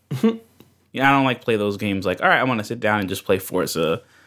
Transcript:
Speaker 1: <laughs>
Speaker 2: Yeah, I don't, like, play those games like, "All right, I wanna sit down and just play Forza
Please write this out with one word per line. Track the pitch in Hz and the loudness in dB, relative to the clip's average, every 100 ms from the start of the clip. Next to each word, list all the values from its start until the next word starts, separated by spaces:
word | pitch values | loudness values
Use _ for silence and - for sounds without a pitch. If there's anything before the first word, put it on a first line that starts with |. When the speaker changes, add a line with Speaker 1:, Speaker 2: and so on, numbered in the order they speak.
| - 131 | -12 -2
Speaker 1:
<laughs> | 220 226 - _ _ _ _ | 0 0 -8 _ _ _ _
Speaker 2:
Yeah, | 123 135 | 0 2
I | |
don't, | 139 135 | 4 2
like, | 123 | 0
play | - 107 | -2 0
those | 104 101 | 0 -2
games | 107 98 92 | -4 -2 -2
like, | 92 | 0
"All | 190 | 2
right, | 156 | 2
I | |
wanna | 127 113 | 2 -2
sit | 107 120 | -4 -2
down | 107 104 | 0 0
and | 95 | -2
just | 95 - | -4 0
play | 95 | 0
Forza | - 90 73 82 80 - - _ | 0 -4 -2 0 0 -2 -6 _